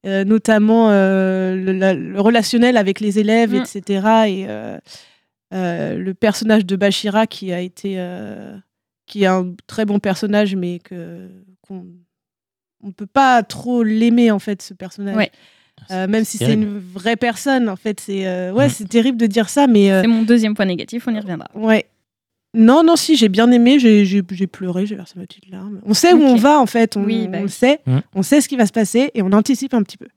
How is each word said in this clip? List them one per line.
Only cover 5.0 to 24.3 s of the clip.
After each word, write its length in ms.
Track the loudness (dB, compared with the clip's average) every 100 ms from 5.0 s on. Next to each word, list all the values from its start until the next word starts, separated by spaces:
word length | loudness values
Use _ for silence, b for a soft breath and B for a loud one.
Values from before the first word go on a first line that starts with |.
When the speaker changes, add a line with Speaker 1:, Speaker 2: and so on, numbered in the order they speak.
| b b b _ _
Speaker 1:
euh, 440 | -6 -6 -4 -6 -6
le 160 | -8
personnage 520 | -2 -2 -2 0 0 0
de 100 | 0
Bachira 520 | 0 -2 -2 -2 -2
qui 260 | -6 -10
a 80 | -8
été, 340 | -8 -10 -10 -8
euh, 600 | -10 -12 -14 -16 -18 -20 _ _ _ _ _
qui 180 | -2
est 40 | 0
un 260 | 2 -2 -10 _
très 180 | -6 -2
bon 140 | -2
personnage, 560 | -2 -4 -2 0 0 -2
mais 240 | -6 -8
que, 500 | _ -16 -16 -18 -20 -20 _ _
qu'on, 240 | _ -18 -18 -20 _ _ _ _ _ _ _ _
on 80 | -20
peut 140 | -16 -6
pas 380 | 0 2 2
trop 400 | 0 -10 -4 -2
l'aimer, 480 | 0 2 2 4 2
en 80 | 0
fait, 220 | -4 -10
ce 120 | -12
personnage. 420 | -18 -18 -12 -6 -4
Speaker 2:
Ouais. 160 | -4 b b b b b -12
Speaker 1:
Euh, 160 | -6 -2
même 160 | -2
si 140 | -4 -2
c'est 80 | 0
Speaker 3:
Terrible. 180 | 0
Speaker 1:
une 160 | -2 -6
vraie 360 | -14 -8 -4 -2
personne, 500 | -2 -4 -2 0 -2
en 60 | -4
fait, 240 | -8 -8
c'est, 260 | -8 -6 -4
euh, 240 | -6 -4
ouais, 140 | 0 0
Speaker 3:
Mm. 40 |
Speaker 1:
c'est 160 | -2 -2
terrible 280 | 0 2 0
de 80 | 0
dire 220 | 0 -2
ça, 180 | 2 4
mais, 240 | 6 4
euh, 100 | 4
Speaker 2:
C'est 60 | 2
mon 160 | 2
deuxième 320 | 4 2 2 -2
point 100 | -2
négatif, 420 | -2 -8 -8 -6
on 60 | -6
y 40 |
reviendra. 280 | -6 -10 -12 -4
Speaker 1:
Ouais. 300 | 0 0 0 _ _ _ _ _ _ 4
Non, 280 | 6 6
non, 120 | 4 2
si, 200 | 2 2
j'ai 140 | 2
bien 220 | 2 4
aimé, 280 | 4 6 6
j'ai, 260 | 6 4 4
j'ai, 160 | 0 -4